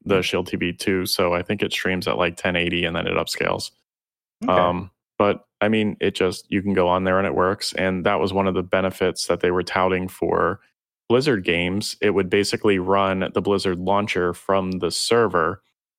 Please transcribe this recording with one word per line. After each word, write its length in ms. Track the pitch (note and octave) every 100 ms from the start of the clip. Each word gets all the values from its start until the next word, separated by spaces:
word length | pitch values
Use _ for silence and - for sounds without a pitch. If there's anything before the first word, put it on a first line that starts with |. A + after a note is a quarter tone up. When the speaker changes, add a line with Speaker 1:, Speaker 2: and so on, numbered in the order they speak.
Speaker 1:
the 180 | - F#2+
Shield 240 | F2+ F2+ F2
T 100 | F#2
V 160 | F2+
too, 340 | E2+ - F#2+ F2+
so 280 | - F2+
I 80 | F2
think 200 | F2+ G#2
it 100 | G2+
streams 340 | - G2 F#2 F2
at, 120 | G#1+
like, 180 | F2 E2+
ten 180 | F#2+
eighty 300 | F2 F2 F2
and 100 | E2+
then 120 | E2+ F2+
it 80 |
upscales. 560 | F2 E2 - G1+ G1+ - _ _ _ _ _ _ -
Speaker 2:
Okay. 80 | B3
Speaker 1:
Um, 380 | F2+ F2 F2+ F#2+ _ _ -
but 260 | G2+ G2 _ -
I 80 | G#2+
mean, 280 | A2 G#2+ -
it 140 | G2
just, 360 | - F#2 F2 -
you 120 | G2+
can 100 | G2
go 160 | F#2+ F2
on 160 | F#2
there 140 | F#2 F#2
and 80 | F#2+
it 80 |
works, 380 | D2 F2+ G2+ -
and 320 | - F#2 F#2 F#2
that 140 | G2
was 120 | F#2+
one 140 | F#2+ F#2+
of 80 |
the 80 | F#2
benefits 640 | F2+ F#2+ F#2+ - F#2 - -
that 140 | F2
they 100 | F2+
were 120 | F2+
touting 460 | F2 F#2+ F#2 F#2 F#2
for 520 | - F2 E2+ E2+ G2 _ _ _ _ -
Blizzard 340 | A#2+ D3 A2
games. 520 | F2 E2+ F2+ G2 - -
It 100 | G2+
would 200 | F#2+ F#2
basically 480 | G2+ G2 A#2 G#2+ F#2+
run 520 | F2+ G2 F#2+ F#2 F#2
the 80 | G2+
Blizzard 360 | F#2 G2 G2 F2
launcher 520 | F#2 G2+ G#2 F#2 F2
from 380 | F2 - G2 F#2
the 180 | F#2 E2+
server. 720 | - - A#2 A2 F2+ E2 F#2 _ _ _